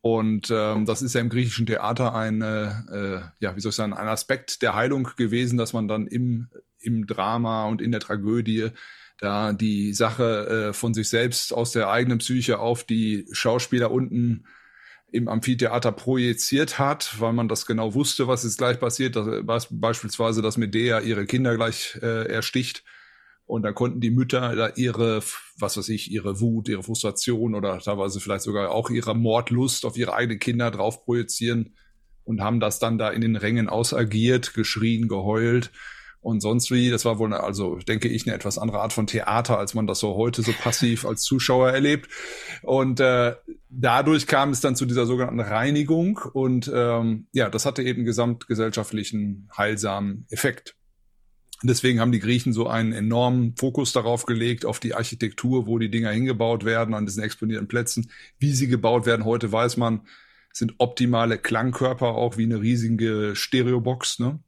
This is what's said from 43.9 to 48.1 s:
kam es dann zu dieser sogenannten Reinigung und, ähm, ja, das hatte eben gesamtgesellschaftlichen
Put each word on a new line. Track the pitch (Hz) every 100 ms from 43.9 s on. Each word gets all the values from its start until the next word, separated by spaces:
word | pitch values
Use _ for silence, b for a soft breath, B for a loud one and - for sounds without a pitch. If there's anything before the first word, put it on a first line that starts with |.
| 123 139 156 -
kam | 143 139
es | 131
dann | 143 123
zu | 127
dieser | 120
sogenannten | 117 123 123 117
Reinigung | 104 107 131 147 147 160 175 208 135
und, | 135 131 127 117
ähm, | 123 120 117 117 110 -
ja, | 127 110
das | 110 143
hatte | 135
eben | 127 117
gesamtgesellschaftlichen | 120